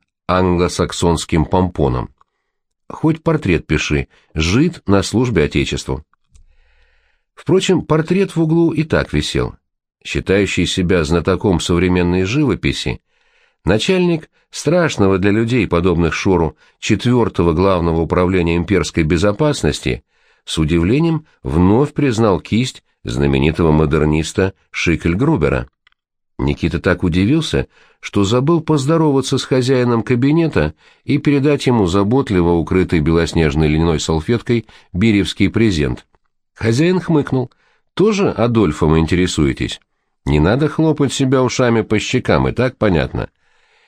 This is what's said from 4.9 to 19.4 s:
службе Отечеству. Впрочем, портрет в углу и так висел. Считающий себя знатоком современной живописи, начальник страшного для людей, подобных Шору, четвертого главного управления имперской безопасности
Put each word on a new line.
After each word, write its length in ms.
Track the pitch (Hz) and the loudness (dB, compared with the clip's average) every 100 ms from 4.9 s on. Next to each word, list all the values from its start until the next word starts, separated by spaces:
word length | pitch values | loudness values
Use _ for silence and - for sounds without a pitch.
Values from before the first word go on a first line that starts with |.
| 98 | 0
службе 440 | 90 107 127 87 71 | 0 -2 0 0 0
Отечеству. 580 | 76 65 69 - 67 - _ _ - - _ _ _ _ _ _ _ _ | 0 -2 -6 -6 -10 -10 _ _ -20 -20 _ _ _ _ _ _ _ _
Впрочем, 480 | - - 185 190 170 | -12 0 0 2 0
портрет 540 | - 156 156 185 190 160 | 2 -2 0 -2 0 -2
в 60 | |
углу 300 | 160 165 165 | 0 2 2
и 120 | - | 0
так 300 | 156 80 67 | 0 -2 0
висел. 420 | 73 - 67 60 - _ _ _ _ | -2 -2 -4 -4 -8 _ _ _ _
Считающий 600 | - 73 - 98 95 - 85 | -8 -6 0 0 0 0 -2
себя 380 | - 87 92 | -2 0 0
знатоком 560 | 73 87 82 92 107 82 | 2 0 0 0 0 0
современной 640 | - 87 90 90 87 92 | 0 0 2 2 2 0
живописи, 800 | 95 139 143 82 69 - 62 55 _ _ _ _ _ _ | -2 0 0 0 -2 -4 -6 -10 _ _ _ _ _ _
начальник 640 | - 107 - 185 175 160 - _ _ | -2 0 0 0 0 -2 -6 _ _
страшного 720 | - 147 180 156 - 98 95 | -6 -2 0 0 0 0 2
для 100 | 101 | 2
людей, 380 | 104 117 123 80 | 0 0 -2 0
подобных 460 | 85 90 85 82 | 0 0 0 0
Шору, 440 | - 104 90 78 - _ _ | 0 0 0 0 -6 _ _
четвертого 760 | - 104 120 123 101 - 85 | -4 -2 0 0 0 0 0
главного 480 | 80 98 90 85 82 | 2 2 2 0 -2
управления 560 | 80 87 90 92 85 85 | 0 0 0 0 0 -2
имперской 460 | 85 92 78 - | 0 -2 0 -2
безопасности 1000 | 78 85 104 101 | 0 0 0 0